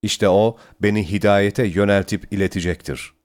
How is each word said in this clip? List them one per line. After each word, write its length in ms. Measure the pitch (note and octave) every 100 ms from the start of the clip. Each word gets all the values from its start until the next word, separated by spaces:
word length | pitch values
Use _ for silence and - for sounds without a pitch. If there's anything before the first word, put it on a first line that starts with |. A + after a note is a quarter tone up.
İşte 260 | G#2 - G2+
o 280 | F#2+ A2 A#2 - _
beni 280 | G#2 G#2 F2
hidayete 560 | G2 G#2 G2+ G2+ - A#2
yöneltip 680 | F2 G2+ G2 F#2 G2+ -
iletecektir. 800 | G2 F#2+ F#2+ F2 E2+ - C#2 - _